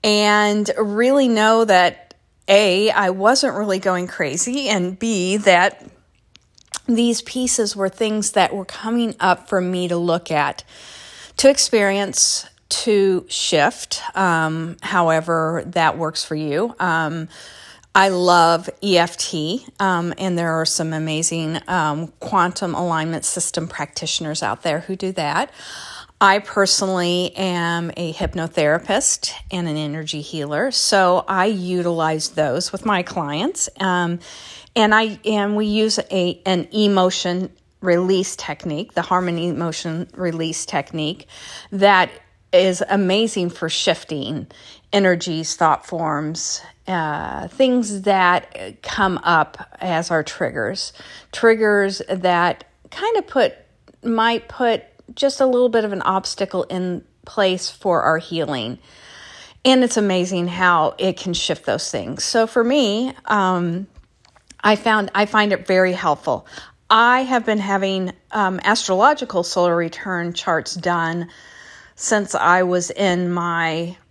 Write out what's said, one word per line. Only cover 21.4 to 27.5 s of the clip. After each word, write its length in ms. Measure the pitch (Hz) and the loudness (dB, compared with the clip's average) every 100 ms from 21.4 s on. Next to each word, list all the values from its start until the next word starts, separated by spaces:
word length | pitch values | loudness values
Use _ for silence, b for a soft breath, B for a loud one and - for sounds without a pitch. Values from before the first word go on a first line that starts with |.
| 160 165 - | -4 -6 -2
um, 400 | 180 151 151 165 _ | -2 0 -2 -6 _
quantum 540 | - 196 175 - 180 | -2 2 2 0 -4
alignment 500 | - 175 160 160 165 | -2 -2 -2 -2 -4
system 440 | - - - - 165 | -6 -4 -4 -6 -8
practitioners 760 | - 147 - 160 - 156 156 | -10 -10 -8 -6 -6 -6 -4
out 200 | 104 110 | -4 -4
there 180 | 175 156 | -4 -4
who 160 | 165 185 | -6 -6
do 160 | 185 | -6
that. 380 | 185 147 160 285 B B B B B B _ | -4 -2 -2 -4 B B B B B B _
I 200 | 202 202 | 4 4
personally 960 | 202 - 190 - 196 185 175 180 180 - | 0 0 2 2 0 0 0 0 -2 -4
am 540 | 190 | -4